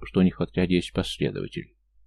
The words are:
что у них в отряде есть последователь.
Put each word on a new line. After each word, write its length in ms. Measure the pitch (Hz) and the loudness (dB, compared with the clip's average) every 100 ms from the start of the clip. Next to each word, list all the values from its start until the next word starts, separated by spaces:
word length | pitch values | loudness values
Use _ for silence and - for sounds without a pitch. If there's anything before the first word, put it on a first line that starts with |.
что 160 | - - | -2 2
у 20 | |
них 160 | 92 - | 2 2
в 40 | |
отряде 340 | 87 - 90 90 | -4 0 2 2
есть 160 | - | 0
последователь. 800 | - 92 - 71 50 50 - - _ _ _ | -4 -4 -4 -4 -4 -8 -10 -14 _ _ _